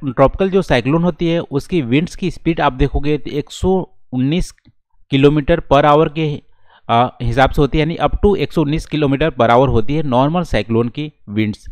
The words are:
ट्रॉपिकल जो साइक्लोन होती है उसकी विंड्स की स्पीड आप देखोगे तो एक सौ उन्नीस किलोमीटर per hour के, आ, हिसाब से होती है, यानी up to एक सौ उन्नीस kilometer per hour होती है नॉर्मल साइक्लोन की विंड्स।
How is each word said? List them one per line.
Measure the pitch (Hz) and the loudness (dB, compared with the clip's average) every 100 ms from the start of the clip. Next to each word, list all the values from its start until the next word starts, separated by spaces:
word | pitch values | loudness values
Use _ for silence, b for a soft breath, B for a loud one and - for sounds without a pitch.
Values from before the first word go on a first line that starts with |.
| 143 | -4
ट्रॉपिकल | 123 135 - 190 | 2 2 2 0
जो | 190 | 0
साइक्लोन | - 131 117 165 | 0 0 0 0
होती | 175 160 170 | 0 -2 -2
है | 170 | -2
उसकी | - 139 - 180 | -4 -6 -2 -4
विंड्स | 117 139 175 - | 0 0 0 -6
की | 175 | -8
स्पीड | - 165 165 | -4 -4 0
आप | 147 | -2
देखोगे | 127 143 147 143 147 | 0 0 0 -2 -2
तो | - | -4
एक | 143 - | -8 -8
सौ | - 185 190 - - - | -4 -2 -2 -4 -14 -8
उन्नीस | 127 135 175 - - _ _ _ _ - | -4 -2 -2 -4 -8 _ _ _ _ -2
किलोमीटर | 139 143 151 143 165 - | 4 4 4 0 -2 2
per | 139 | 2
hour | 151 147 160 | 4 4 2
के, | 151 151 143 _ b b b - | -2 -6 -6 _ b b b -2
आ, | 117 127 - | 0 0 -2
हिसाब | 120 120 131 | -4 2 2
से | - | 2
होती | 139 160 | 0 0
है, | |
यानी | 151 170 | -2 -2
up | 143 - | -2 0
to | 208 196 | 0 0
एक | 139 | -2
सौ | 170 | -2
उन्नीस | 143 156 - | -2 -2 -4
kilometer | 151 147 135 156 | -2 0 0 -2
per | 123 117 | 0 4
hour | 120 135 | 4 4
होती | 117 110 | 2 2
है | 151 | 0
नॉर्मल | 151 123 143 175 | 0 0 2 0
साइक्लोन | 165 113 107 117 117 | -2 -4 -2 -2 -2
की | 143 151 _ - | -6 -12 _ -8
विंड्स। | 104 107 - - | -4 -4 -6 -14